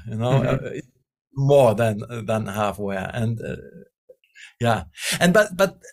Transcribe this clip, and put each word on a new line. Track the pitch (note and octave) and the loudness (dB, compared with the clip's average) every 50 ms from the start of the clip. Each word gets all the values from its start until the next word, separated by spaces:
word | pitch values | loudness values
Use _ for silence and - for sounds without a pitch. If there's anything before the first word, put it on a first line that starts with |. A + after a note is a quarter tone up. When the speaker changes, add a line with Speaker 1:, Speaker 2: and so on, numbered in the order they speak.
| D#2+ | -12
Speaker 1:
you | A2+ A2+ | -10 -6
know, | A2 A#2+ B2 C3+ C3 | -4 0 2 2 2
Speaker 2:
Mm-hmm. | - - - - - | 2 0 -2 -2 -4
Speaker 1:
uh, | - - - - _ _ _ _ _ _ _ _ _ _ | -8 -10 -12 -14 _ _ _ _ _ _ _ _ _ _
more | C#3 C#3 C#3 C#3+ C#3 B2+ A2+ G#2 | -2 2 4 6 6 6 6 4
than, | G#2 A#2 A2+ G#2 G#2 A2+ - A#2+ A#2 G#2 | 2 0 0 -2 -4 -8 -10 -10 -8 -4
than | G#2 A2 A2 A2 | -4 -4 -2 -4
halfway. | G2+ G2 G#2+ G#2 G2+ F#2 G2+ G2+ G2 G2 | -4 -4 -2 -2 -2 -2 -4 -6 -6 -6
And, | F#2+ F#2+ - - A#2+ A2+ A2+ A#2 G#2+ | -6 -6 -6 -4 -2 -2 -2 -2 -4
uh, | - - - - - - - - - _ _ _ _ - - _ _ _ _ - - - _ _ | -6 -8 -10 -10 -12 -16 -20 -20 -20 _ _ _ _ -20 -20 _ _ _ _ -20 -20 -20 _ _
yeah. | A#2 A#2 A2 G2 - - - - - - - - | 0 0 0 0 -4 -8 -14 -10 -8 -6 -2 2
And, | E3 F3+ | 2 4
but, | F3+ A3 G#3 G#3 F#3 | 4 4 2 2 0
but | F3 G3 F#3+ - - - - | 0 0 0 -2 -6 -20 -20